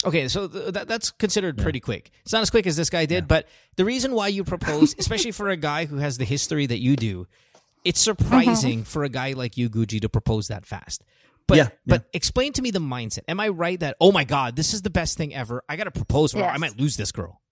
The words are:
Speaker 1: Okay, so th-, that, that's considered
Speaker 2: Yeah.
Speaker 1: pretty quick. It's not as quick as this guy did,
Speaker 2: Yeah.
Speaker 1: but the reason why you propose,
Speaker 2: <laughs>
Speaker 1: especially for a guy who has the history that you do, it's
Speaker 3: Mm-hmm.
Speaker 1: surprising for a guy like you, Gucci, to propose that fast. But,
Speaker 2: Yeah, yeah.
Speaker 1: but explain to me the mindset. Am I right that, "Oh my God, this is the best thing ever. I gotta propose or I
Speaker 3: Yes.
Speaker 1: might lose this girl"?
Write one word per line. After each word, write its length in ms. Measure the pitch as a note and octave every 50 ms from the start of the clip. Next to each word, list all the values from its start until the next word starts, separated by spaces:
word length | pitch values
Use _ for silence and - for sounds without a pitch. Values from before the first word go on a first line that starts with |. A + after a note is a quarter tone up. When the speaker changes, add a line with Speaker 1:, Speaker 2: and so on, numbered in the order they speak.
| -
Speaker 1:
Okay, 220 | F3+ - C4 C3 B2+
so 180 | B2+ G3 G3
th-, 240 | E3+ - F#3+ - -
that, 160 | F3+ G3+ -
that's 220 | - A3 A#3 - -
considered 480 | - - - G3 - G#3 F#3+ F3 C#3
Speaker 2:
Yeah. 60 | G#2+ -
Speaker 1:
pretty 160 | E3 C#3+ B2+
quick. 320 | - - G#2+ - - _ _ _
It's 100 | - -
not 120 | A3 A3+ G#3+
as 80 | -
quick 160 | - - F#3
as 100 | F#3 D3+
this 140 | D#3 E3 -
guy 160 | - E3+ D#3+
did, 160 | D3 F3 F3+ D#3+
Speaker 2:
Yeah. 40 |
Speaker 1:
but 200 | C#3 D#3 D#3+ - _ _ _ _ _ _
the 80 | - F3+
reason 300 | G#3+ B3 C4 A#3+ C4+ B3+
why 140 | A3 G3+ G3+
you 140 | G3+ G3 F#3
propose, 480 | - F#3 E3+ - D#3+ D3+ D3+ A3 D4 -
Speaker 2:
<laughs> 40 | -
Speaker 1:
especially 320 | E3 - A3+ G#3 A3 A#3
for 180 | G3+ - G#3 G3
a 80 | F#3+
guy 280 | D#3+ C#3+ D3 D3 D#3 E3+
who 100 | D3 D3
has 220 | C#3 D3 D3 B2+ B2
the 60 | C3
history 420 | G2 C#3 C#3 - - D#3+ D3+ C#3+
that 100 | B2+ A#2+ G2+
you 160 | B2 B2+ C#3+
do, 320 | C3 A2+ A2 F#2+ F2+ F2+ - _ _ _ _ _ _ _ _ _ _ -
it's 160 | F3 E3+ - -
Speaker 3:
Mm-hmm. 180 | A3 G3+ - -
Speaker 1:
surprising 600 | - A3+ C4 A3+ A#3+ A3+ A3 C3+ B2+ A#2 A2+ G#2+
for 180 | - - D#3 C#3+
a 60 | C#3
guy 240 | B2+ C3 B2+ C3+ C3+
like 240 | C3 B2 A#2 -
you, 100 | B2 A#2+ A#2
Gucci, 300 | G#2+ A2+ A2+ G2 A2 A2
to 80 | G#2
propose 400 | G#2 - A2 - - A2+ A2 G2+
that 180 | - G#2+ G2 -
fast. 380 | - G#2 F#2+ - - - - _ _ _ _ _ _ _ _ _
But, 100 | - F#3+
Speaker 2:
Yeah, 60 | D#3 C#3
yeah. 60 | A2+ - _ -
Speaker 1:
but 220 | - F3 C#3+ - _ -
explain 400 | F3 - - - B3+ C4 D4 -
to 80 | -
me 80 | B3+ A#3+
the 80 | G3 F#3
mindset. 440 | D#3+ C3+ B2 B2 A#2 A2 - - -
Am 120 | - E3+ G3
I 80 | G#3+ G#3+
right 300 | F#3+ E3 E3+ F3 F#3 F3
that, 160 | E3 C#3 - -
"Oh 120 | E3 F#3+ G3
my 100 | E3+ C#3
God, 320 | A#2+ D3 C#3 C3 A#2+ A#2
this 180 | C#3+ D#3 - -
is 100 | G#3 F#3
the 60 | G3+
best 260 | D#3 F#3 E3 - -
thing 160 | - C#3+ D3 -
ever. 280 | C3+ A#2+ G#2+ A#2+ B2+ -
I 80 | - D3
gotta 160 | E3+ G#3 F#3
propose 420 | - - A2+ - B2 C#3+ D#3 - -
or 40 | G#3 F#3+
I 60 | F3 C#3
Speaker 3:
Yes. 60 | C#3+
Speaker 1:
might 200 | E3 C#3+ G#2 A2+
lose 160 | C#3 D3+ A#2
this 140 | - G2+ -
girl"? 300 | - - F2 E2+ - _ _ _